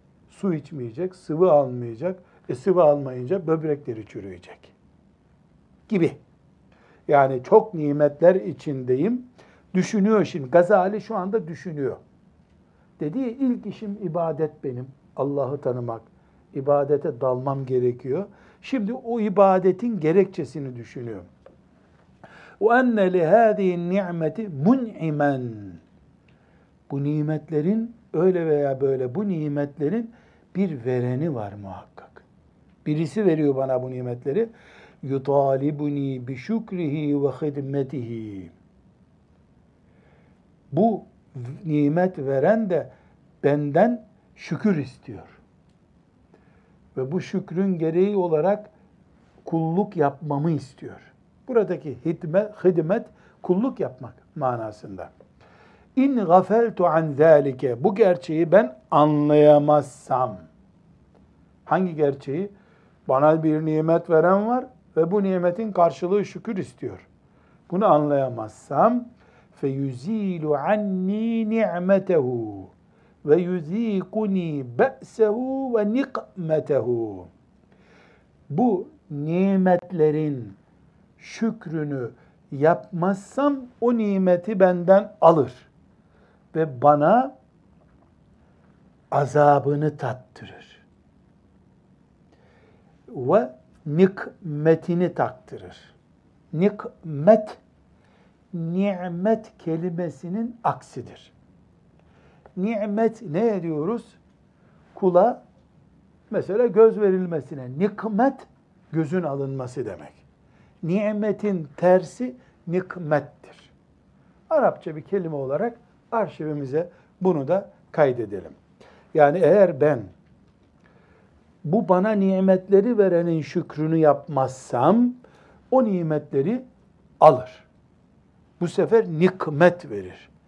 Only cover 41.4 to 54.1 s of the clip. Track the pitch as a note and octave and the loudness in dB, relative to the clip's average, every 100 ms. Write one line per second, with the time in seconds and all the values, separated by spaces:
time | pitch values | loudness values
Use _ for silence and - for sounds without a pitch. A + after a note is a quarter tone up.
41.4 | A#2+ D#3+ E3 D3 C#3+ E3 F#3 F#3 C3+ C3+ | -14 -12 -4 0 0 0 -2 -4 -4 0
42.4 | E3 A3+ G#3 D#3+ A#2+ - _ _ _ - | 2 2 0 -4 -6 -16 _ _ _ -2
43.4 | C#3+ D3 D3 D3+ A#3 A#3+ - _ _ _ | 0 0 0 2 2 0 -10 _ _ _
44.4 | - D#3 G#3+ D#3 B2+ - - G2 - _ | -10 -2 0 0 -4 -12 -18 -18 -18 _
45.4 | _ _ _ _ _ _ _ _ _ _ | _ _ _ _ _ _ _ _ _ _
46.4 | _ _ _ _ _ C3 C3 F3+ - F#3+ | _ _ _ _ _ -8 -6 -6 -6 -8
47.4 | - D#3+ G3 E3+ D#3+ E3+ G3+ G3+ F3 D#3 | -6 -4 -2 -2 0 0 0 0 0 0
48.4 | F3 G#3 - _ _ _ _ _ _ _ | 0 -2 -6 _ _ _ _ _ _ _
49.4 | - E3 D#3+ F3 G3+ E3+ C#3+ C#3 D3 C#3+ | -6 -4 -2 -2 -2 0 -2 -2 -6 -4
50.4 | E3 C#3+ - - - - - _ _ _ | -2 -4 -6 -18 -18 -18 -20 _ _ _
51.4 | - A#3 F#3+ E3 D3+ B2 E3 E3 D#3+ F#3 | -2 -2 0 -4 -8 -8 -6 -6 -2 -2
52.4 | G#3+ - F#3 E3+ D#3 A#3 - _ _ _ | -2 0 0 2 0 -4 -6 _ _ _
53.4 | - F#3 C4 - C3 - A#2 | -2 -2 -2 -4 -10 -10 -20